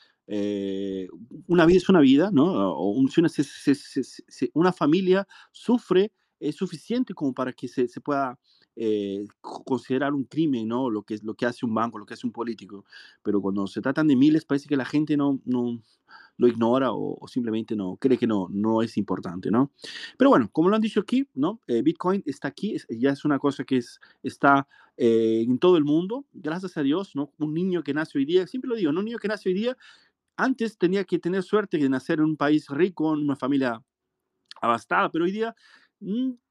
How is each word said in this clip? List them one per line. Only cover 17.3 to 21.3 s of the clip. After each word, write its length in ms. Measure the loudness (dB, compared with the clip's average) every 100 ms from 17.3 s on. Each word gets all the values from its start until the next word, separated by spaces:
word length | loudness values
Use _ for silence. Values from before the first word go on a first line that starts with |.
| -6 -4 -4 -4 -6
no 220 | -6 -2
cree 200 | 0 2
que 80 | 2
no, 220 | 0 -2
no 300 | -2 0 0
es 140 | 0 -2
importante, 560 | -4 -4 -6 -8 0
¿no? 220 | 2 0 _ -18 -16 -10 2
Pero 120 | 4
bueno, 180 | 6 2
como 160 | 0 2
lo 80 | 2
han 40 |
dicho 200 | 0 -2
aquí, 260 | -2 -2 -2